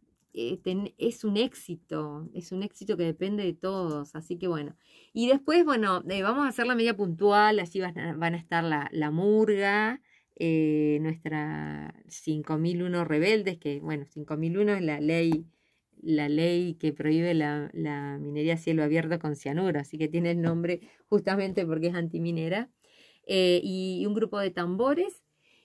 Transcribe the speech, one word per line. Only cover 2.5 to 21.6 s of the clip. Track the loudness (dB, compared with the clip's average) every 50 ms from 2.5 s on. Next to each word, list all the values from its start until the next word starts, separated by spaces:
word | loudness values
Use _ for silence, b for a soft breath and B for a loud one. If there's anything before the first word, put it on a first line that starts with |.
un | -8 -8
éxito | -8 -8 -10 -10 -4 -4 -2
que | 0 0
depende | -2 -2 -2 -4 -4 -2 -2 -2
de | -4
todos, | -4 -4 -4 -4 -2 -2 -2 -2 -4 -4 -6 -8 -12
así | -14 -10 -10 -8
que | -4 -4 -4
bueno. | -2 -4 -4 -8 -12 b b b b b b b
Y | b -2 4 4
después, | 4 4 4 4 4 4 6
bueno, | 6 4 2 2 2 0 0 -2 -2
eh, | -2 0
vamos | 0 0 2 2 0
a | 0
hacer | 0 0 0
la | 0 2
media | 2 2 2 2
puntual, | 0 -2 -2 0 4 4 6 8 8 8 6 6 2
allí | 0 -2 -4 -4
van | -4 -4 -6 -6
a, | -6 -6 -4
van | -2 0 0 0
a | -2
estar | -4 -2 -2 0 2
la, | 2 0 0 -2 -4
la | -2 -2 -2 0
murga, | 0 2 4 6 6 6 6 4 4 2 2 2 2 2 2 0 -2 -6 -12 _ _ _ _ _ _
eh, | -2 0 2 4 4 4 4 2 2 2 2 2 2
nuestra | 0 -2 -4 -4 -6 -6 -4 -4 -4 -4 -6 -6 -8 -8 -8 -10 -12 -14 -16 -18 -20 -20
cinco | -20 -10 -6 -4 -4 -4 -4 -4 -2
mil | 0 0 0 0 -2
uno | -2 -2 -2 -2 0
Rebeldes, | 0 2 2 4 4 2 2 2 -2 -4 -4
que, | -6 -6 -6 -4
bueno, | -6 -6 -6 -6 -8
cinco | -12 _ -14 -8 -6 -4 -2
mil | -2 -2 0
uno | 2 2 2
es | 2 0
la | 0 -2 -2 0
ley, | 0 0 2 2 2 2 2 0 -2 -10 _ _ _ _ _ _ _ _ _ -10
la | -2 0 0 0 2 0
ley | 0 2 2 2 2 2 0 -2 -4
que | -2 -2 -2 -2
prohíbe | 0 0 2 2 2 2 2 2
la, | 2 2 0 -2 -4 -6 -6 -6
la | -6 -4 -4 -4 -6 -6 -8 -8 -8
minería | -8 -6 -4 -2 0 0 0
a |
cielo | 0 0 0 2 2
abierto | 2 2 2 0 0 0 -4 -2
con | -2 -4 -6
cianuro, | -4 -4 -4 -2 0 0 0 0 -2
así | -4 -6 -4 -4
que | -4 -2
tiene | 0 0 0 0
el | 0 2
nombre | 0 0 0 0 -2 -2 -4 -4 b b b b b _
justamente | 0 0 2 0 0 0 -2 0 -2 -2